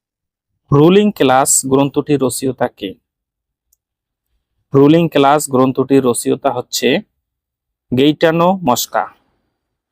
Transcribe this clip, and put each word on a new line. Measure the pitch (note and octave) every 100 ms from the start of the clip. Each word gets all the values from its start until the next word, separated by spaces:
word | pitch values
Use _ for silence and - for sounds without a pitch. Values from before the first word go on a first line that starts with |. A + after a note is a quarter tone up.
| _ _ _ _ _ _ _
রুলিং | C#3+ D#3+ G3 G#3
ক্লাস | - C3+ C3 C3+ - C3+
গ্রন্থটির | C3+ C#3 D3 C#3 C#3+
রচয়িতা | C3 - C3+ B2 B2
কে? | - G2 F#2 _ _ _ _ _ _ _ _ _ _ _ _ _ _ _ _ _ C#3
রুলিং | C#3+ E3 E3
ক্লাস | D3 C#3 D3+ C#3+
গ্রন্থটির | B2+ C3 C3 C3 C3+
রচয়িতা | B2+ A#2 C3+ C3 C#3
হচ্ছে | B2 - - A#2+ E3 - _ _ _ _ _ _ _ _ B2
গেইটানো | C#3+ D3 E3 E3+ F3
মস্কা। | F#3+ D#3 A#2+ - A2 - _ _ _ _ _ _ _ _